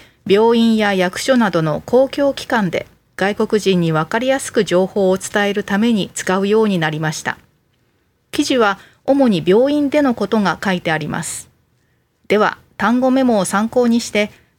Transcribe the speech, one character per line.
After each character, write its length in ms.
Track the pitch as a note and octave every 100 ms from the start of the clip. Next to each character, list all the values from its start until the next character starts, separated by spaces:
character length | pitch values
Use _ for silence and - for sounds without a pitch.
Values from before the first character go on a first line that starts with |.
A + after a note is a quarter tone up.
| - _ -
病 280 | G3 A3+ A#3
院 200 | A3+ A3
や 180 | G#3
役 240 | G3 F3+ -
所 180 | - B3+
な 140 | G#3+
ど 100 | E3+
の 220 | D#3+ D3+
公 220 | - A#3+ C4+
共 280 | - C#4+
機 120 | C4+ -
関 240 | A#3+ F#3
で 160 | - - _ _ -
外 180 | F#3+
国 260 | G#3 D#3 G#3+
人 200 | F#3+ F3+
に 100 | E3+
分 180 | D#3 D#3+
か 120 | A3+
り 80 | B3+
や 100 | C4+
す 140 | -
く 120 | B3
情 220 | F3 F3 F#3
報 240 | G#3+ F#3+
を 80 | F#3+
伝 300 | - G#3 G3+
え 40 |
る 120 | G3+
た 120 | - G3+
め 160 | A#3+
に 160 | A3 E3
使 240 | - - F#3
う 80 | G3
よ 160 | A3
う 60 | G#3+
に 100 | F#3
な 100 | D#3
り 120 | D3+
ま 100 | D#3
し 140 | D#3
た。 120 | - - _ _ _ _ _ _ _ _ _
記 140 | -
事 140 | D4 C4+
は 200 | G#3 F#3+ - _
主 220 | - C#4 B3+
に 160 | F3+
病 300 | D#3 G3+ C4+
院 160 | D4 C#4
で 120 | D4+
の 120 | C#4+
こ 140 | A#3 G3+
と 100 | A3
が 180 | F#3+ D#3+
書 60 | G3+
い 120 | F3+
て 100 | E3+
あ 60 | D#3
り 100 | D3+
ま 160 | -
す。 260 | D#3+ - - _ _ _ _ _ _ _ -
で 100 | G#3
は、 200 | G3+ - _ -
単 240 | A3+ B3
語 100 | C4
メ 140 | C4
モ 160 | B3+ G#3+
を 40 |
参 240 | F3 G3 A3+
考 200 | B3+ A#3+
に 120 | A#3
し 100 | -
て、 200 | G#3 G#3 - _